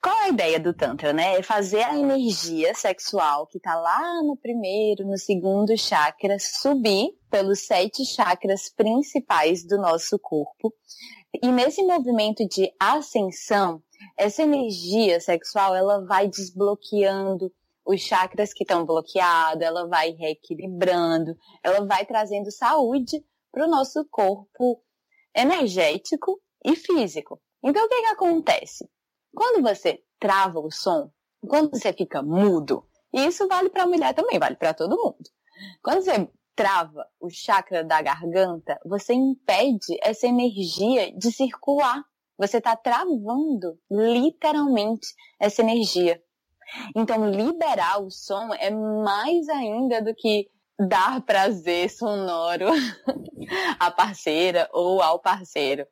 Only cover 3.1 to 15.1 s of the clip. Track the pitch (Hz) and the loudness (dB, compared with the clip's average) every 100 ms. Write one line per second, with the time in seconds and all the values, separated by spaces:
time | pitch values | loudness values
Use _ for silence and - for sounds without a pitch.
3.1 | 202 156 147 156 185 190 165 170 202 339 | 0 0 0 -4 -8 -4 -2 0 0 0
4.1 | 339 302 277 233 233 196 202 214 202 196 | -2 -2 -4 -6 -4 -2 0 0 0 -2
5.1 | 196 - 190 185 196 208 220 - 170 151 | -6 -2 0 2 2 2 0 2 2 0
6.1 | - 196 202 - - 269 285 220 196 277 | 0 -2 -2 -4 -2 0 2 2 2 0
7.1 | - _ 208 196 196 - 190 202 - 262 | -4 _ 0 2 0 0 0 0 -2 -6
8.1 | - 208 185 202 196 - - 214 233 294 | 0 0 2 0 -4 -4 -2 0 2 0
9.1 | 285 - 170 156 175 170 202 185 165 - | -4 0 2 2 0 0 0 2 0 0
10.1 | 208 - 156 147 - 220 - _ - - | -4 -2 -4 -4 -4 -6 -6 _ -20 -20
11.1 | - _ - 247 247 262 311 370 349 247 | -20 _ -2 2 2 2 2 2 2 2
12.1 | 233 214 214 208 - 190 _ 196 285 285 | 0 0 0 -4 0 -2 _ 0 0 0
13.1 | 233 190 170 - 208 185 160 _ _ 202 | -2 -2 -6 -2 0 0 -2 _ _ -18
14.1 | - 202 208 311 285 240 185 175 208 214 | -2 -2 2 2 2 0 -6 -2 2 4